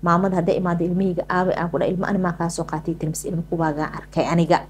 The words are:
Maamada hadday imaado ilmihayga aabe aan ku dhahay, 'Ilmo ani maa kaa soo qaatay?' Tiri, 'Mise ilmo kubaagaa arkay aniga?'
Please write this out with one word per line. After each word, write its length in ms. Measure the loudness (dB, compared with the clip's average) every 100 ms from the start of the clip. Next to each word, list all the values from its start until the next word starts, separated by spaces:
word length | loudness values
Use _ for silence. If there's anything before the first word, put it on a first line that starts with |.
Maamada 320 | 4 2 2 2
hadday 220 | 2 2
imaado 240 | 2 0
ilmihayga 400 | 0 2 0 0 -2
aabe 240 | 0 2 0
aan 140 | 0
ku 60 | 0
dhahay, 140 | 0
'Ilmo 120 | 0 0
ani 140 | 0
maa 160 | 0 -2
kaa 140 | -4
soo 160 | -2 -4
qaatay?' 300 | -4 -4 -4
Tiri, 100 | -4
'Mise 160 | -4 -4
ilmo 140 | -4 -4
kubaagaa 420 | 0 0 0 -4 -6
arkay 300 | -6 -2 2
aniga?' 380 | 2 4 2 2